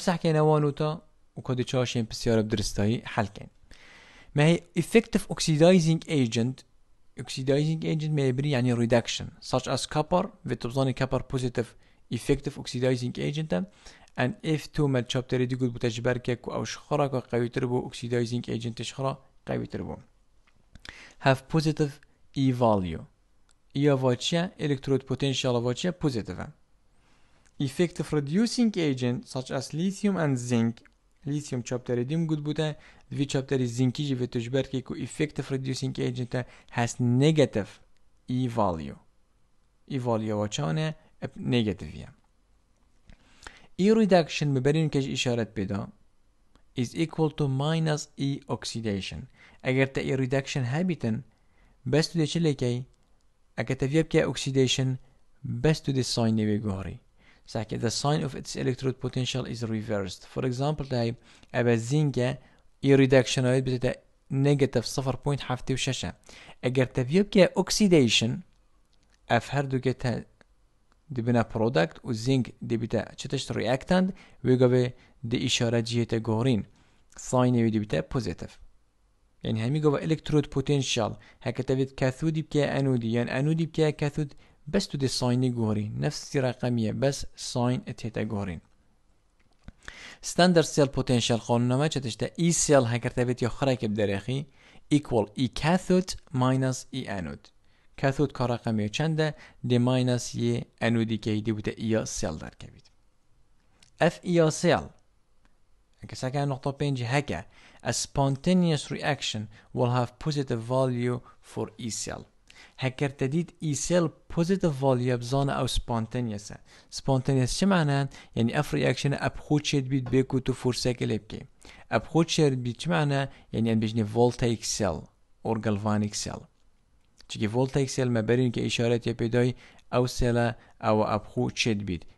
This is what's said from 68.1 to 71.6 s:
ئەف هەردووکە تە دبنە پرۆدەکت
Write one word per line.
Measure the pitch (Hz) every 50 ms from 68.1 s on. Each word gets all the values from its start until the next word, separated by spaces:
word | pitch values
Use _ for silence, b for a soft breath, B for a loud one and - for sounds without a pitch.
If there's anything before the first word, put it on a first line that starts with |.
| - - 117 110 135 - - _ _ _ _ _ _ _ _ _ _ _ _ _ _ _ _ -
ئەف | 123 117 - - -
هەردووکە | 139 143 135 131 127 120 131 120 - -
تە | 127 110 127 - _ _ _ _ _ _ _ _ _ _ _ _ _ _ _ _ - 147
دبنە | 123 113 120 120 120 110 - -
پرۆدەکت | 120